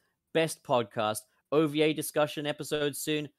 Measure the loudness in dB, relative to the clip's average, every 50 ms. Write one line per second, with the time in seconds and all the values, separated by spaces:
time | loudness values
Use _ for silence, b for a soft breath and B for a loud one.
0 | _ _ _ _ _ _ 0 2 2 2 -2 -6 _ 2 2 2 2 0 -2 -2
1 | 0 0 -2 -4 -8 _ _ _ _ 0 2 2 2 2 2 2 2 2 0 -2
2 | -4 -2 0 0 0 0 -2 -4 -4 -4 -4 -6 -6 -4 -2 -2 -2 -2 -4 -4
3 | -4 -2 -2 -2 -4 -6 _